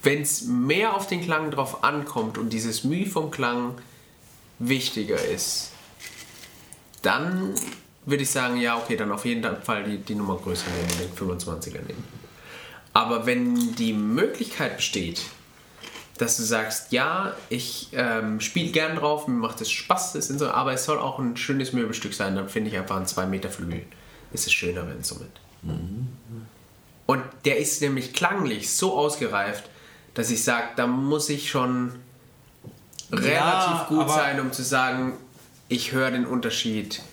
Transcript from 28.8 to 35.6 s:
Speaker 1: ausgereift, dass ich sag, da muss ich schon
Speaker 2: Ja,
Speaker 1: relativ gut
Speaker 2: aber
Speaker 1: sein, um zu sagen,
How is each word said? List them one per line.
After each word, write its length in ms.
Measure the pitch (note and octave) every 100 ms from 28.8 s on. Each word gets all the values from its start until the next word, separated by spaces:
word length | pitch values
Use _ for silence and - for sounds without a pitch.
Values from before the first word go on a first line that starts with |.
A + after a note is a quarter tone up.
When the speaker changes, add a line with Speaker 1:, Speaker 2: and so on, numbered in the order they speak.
| F#3+ -
Speaker 1:
ausgereift, 640 | D3+ D3 A#2+ G2+ G2+ G#2 - - - - -
dass 160 | - A2+
ich 140 | A#2
sag, 320 | - A#2+ A#2 -
da 100 | A#2+
muss 440 | B2+ C#3 D3+ D3
ich 180 | C#3+ -
schon 420 | C#3 B2+ B2+ B2 - - - - - - - - - - - -
Speaker 2:
Ja, 80 | -
Speaker 1:
relativ 720 | C3+ D3+ D#3 F#3 F#3 E3+ -
gut 120 | D#3
Speaker 2:
aber 140 | C#3+
Speaker 1:
sein, 240 | D#3 C#3 C#3
um 140 | C3
zu 100 | C3
sagen, 520 | B2 C3+ B2+ B2+ B2+ B2+ - - - -